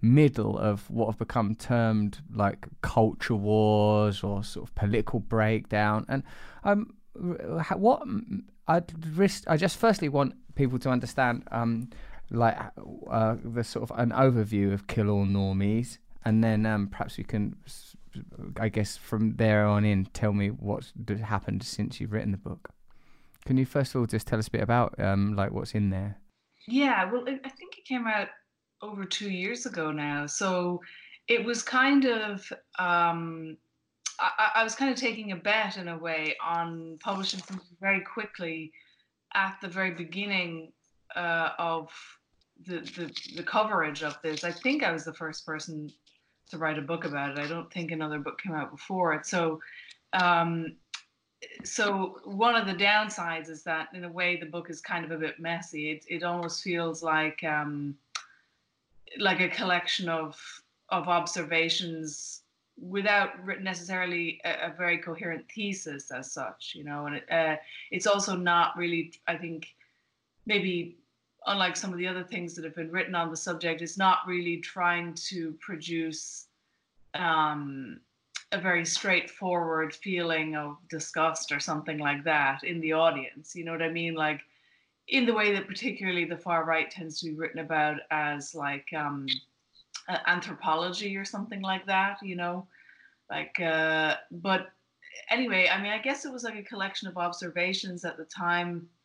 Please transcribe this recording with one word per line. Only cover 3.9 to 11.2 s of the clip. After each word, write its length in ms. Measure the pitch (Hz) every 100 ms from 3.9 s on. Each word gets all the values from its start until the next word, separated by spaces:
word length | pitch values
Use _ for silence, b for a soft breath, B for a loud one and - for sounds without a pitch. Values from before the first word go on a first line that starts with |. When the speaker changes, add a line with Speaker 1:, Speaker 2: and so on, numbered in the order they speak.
| 107 104 98
Speaker 1:
or 200 | 98 101
sort 240 | 98 - -
of 60 |
political 460 | - 101 110 110 117
breakdown. 880 | 98 113 107 110 - 104 104 107 -
And, 140 | 135 - B B B
um, 320 | - 202 220 - - -
r-, 360 | 175 170 80 165
ha-, 180 | 160 185
what, 240 | 202 269 294 101 - - - - -
I'd 380 | 170 170 160 160 156
risk, 280 | 196 - -
I 120 | 156
just 200 | 147 -
firstly 320 | 226 208 151
want 240 | 139 135 - - -
people 240 | 135 127
to 100 | 131
understand, 540 | 127 120 -